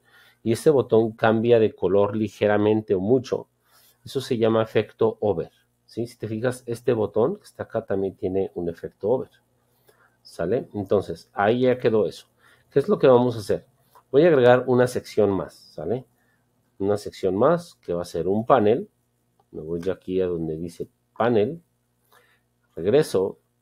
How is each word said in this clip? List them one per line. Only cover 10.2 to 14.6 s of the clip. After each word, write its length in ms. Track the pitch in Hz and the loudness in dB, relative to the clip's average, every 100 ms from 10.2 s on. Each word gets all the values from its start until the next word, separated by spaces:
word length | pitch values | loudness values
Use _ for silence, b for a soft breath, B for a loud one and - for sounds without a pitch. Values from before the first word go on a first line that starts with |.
¿sale? 480 | - - 85 123 165 104 | -20 -8 -4 -4 -4 -8
Entonces, 560 | 98 104 87 85 - | -2 -2 -2 -12 -12
ahí 280 | - 101 123 | -2 0 2
ya 180 | 127 123 | 0 0
quedó 260 | 117 110 85 | 0 2 0
eso. 220 | - - _ b b b | -4 -20 _ b b b
¿Qué 80 | 143 | -4
es 100 | 165 | -2
lo 120 | 208 | 2
que 80 | 139 | 6
vamos 280 | 120 123 113 | 6 4 -2
a 40 | |
hacer? 260 | 101 87 - _ b b - | -4 -6 -6 _ b b 0
Voy 120 | 135 175 | 4 4
a 20 | |
agregar 380 | 143 123 127 | 6 6 4